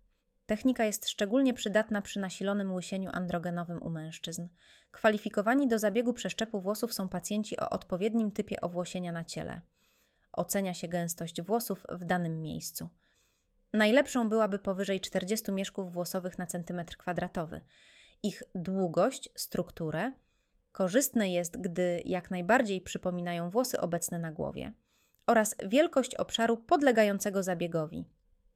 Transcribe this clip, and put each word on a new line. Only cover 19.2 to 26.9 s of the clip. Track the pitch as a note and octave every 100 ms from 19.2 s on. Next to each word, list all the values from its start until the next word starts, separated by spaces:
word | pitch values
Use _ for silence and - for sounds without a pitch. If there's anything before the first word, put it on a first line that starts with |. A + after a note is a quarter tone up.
| - -
strukturę. | - - F3 - D#3+ D#3 A3+ C4+ _ _ _ _ _
Korzystne | - F#3 A3 C#4+ A#3 G3
jest, | F3 E3+ -
gdy | F#3 E3+ F3+ F3 -
jak | F3+ -
najbardziej | F#3 F3 B3 A3+ F#3+
przypominają | - F#3 F3+ F3+ F3 E3+ F3
włosy | G#3 B3 -
obecne | F3 E3+ - F3
na | E3
głowie. | D#3 C#3+ - - - _ _ _ _ -
Oraz | A3+ G#3+ - F#3+
wielkość | B3 E4+ C4+ B3 -
obszaru | - - A3+ A3+
podlegającego | - F4 C#4